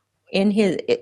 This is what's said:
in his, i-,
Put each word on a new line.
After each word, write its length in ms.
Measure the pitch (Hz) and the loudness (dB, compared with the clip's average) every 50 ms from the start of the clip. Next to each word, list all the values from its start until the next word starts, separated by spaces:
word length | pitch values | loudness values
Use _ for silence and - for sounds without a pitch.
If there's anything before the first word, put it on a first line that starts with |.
| _ _ _ _ _ - | _ _ _ _ _ -4
in 220 | - 190 196 208 | -2 0 0 2
his, 240 | 196 220 208 185 147 - - - | 2 2 2 0 0 -2 -2 -2
i-, 100 | - - | -2 -2